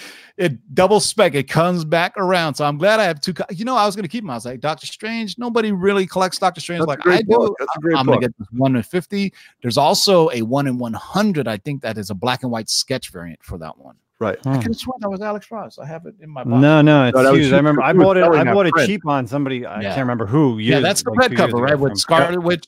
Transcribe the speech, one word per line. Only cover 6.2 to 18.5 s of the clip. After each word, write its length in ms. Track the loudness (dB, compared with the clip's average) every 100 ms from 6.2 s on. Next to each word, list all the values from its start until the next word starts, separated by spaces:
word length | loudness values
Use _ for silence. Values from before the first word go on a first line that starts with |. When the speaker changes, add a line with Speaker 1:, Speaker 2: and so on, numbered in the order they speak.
| -2 0
Speaker 1:
Doctor 220 | -2 -2
Strange 200 | -6 -4
Speaker 2:
That's 60 | -2
a 40 |
Speaker 1:
like 80 | 0
Speaker 2:
great 200 | 2 2
Speaker 1:
I 20 |
Speaker 2:
book. 260 | 2 2 2
Speaker 1:
do. 80 | -2
Speaker 2:
That's 180 | -6 -4
a 40 |
great 160 | 0 2
Speaker 1:
I'm 80 | 2
gonna 100 | 2
Speaker 2:
book. 40 |
Speaker 1:
get 160 | 0 -6
this 100 | -10
one 240 | -2 0 0
in 60 |
fifty." 500 | -2 -6 -4 -4 -6 -8 -20 _
There's 160 | -4 2
also 500 | 2 2 4 4 4
a 120 | 0
one 240 | -2 -2 -2
in 100 | -4
one 140 | -6
hundred, 560 | -8 -6 -2 0 0 -4
I 80 | -6
think, 240 | -6 -8
that 140 | -6 -8
is 140 | -8
a 40 |
black 280 | -4 -4 -2
and 100 | -4
white 160 | -6 -4
sketch 420 | -6 -4 -6 -8
variant 300 | -14 -16 -16
for 140 | -16 -14
that 200 | -14 -16
one. 180 | -20 _ _ -6
Speaker 2:
Right. 160 | -4 -4
Speaker 3:
Hmm. 60 | -2
Speaker 1:
I 80 | -2
could've 180 | -2 -6
sworn 220 | -8 -8
that 80 | -8
was 140 | -6
Alex 260 | -8 -8 -10
Ross. 260 | -14 -14 -16
I 80 | -14
have 180 | -14 -16
it 100 | -20
in 80 | -18
my 140 | -10
box. 180 | 0 4
Speaker 3:
No, 220 | 6 8
no, 220 | 8 6 6
it's 80 |
Speaker 2:
No, 80 | 4
that 80 | 6
was 80 | 4
Speaker 3:
Hughes. 140 | 4
I 40 | 4
Speaker 2:
Hughes. 20 |
Speaker 3:
remember 220 | 4 2
I 100 | 2
Speaker 2:
He 60 | 4
was 60 |
Speaker 3:
bought 120 | 4 6
it, 40 |
Speaker 2:
selling 160 | 4 4
Speaker 3:
I 40 |
Speaker 2:
that 80 | 4